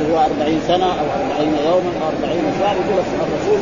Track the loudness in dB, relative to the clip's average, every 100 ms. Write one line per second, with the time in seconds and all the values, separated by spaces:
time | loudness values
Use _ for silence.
0 | 0 2 2 2 0 0 2 2 2 0
1 | -2 -2 -2 0 0 0 2 2 0 -2
2 | -2 -2 -2 0 -2 0 0 0 0 0
3 | 0 -2 -2 -2 0 0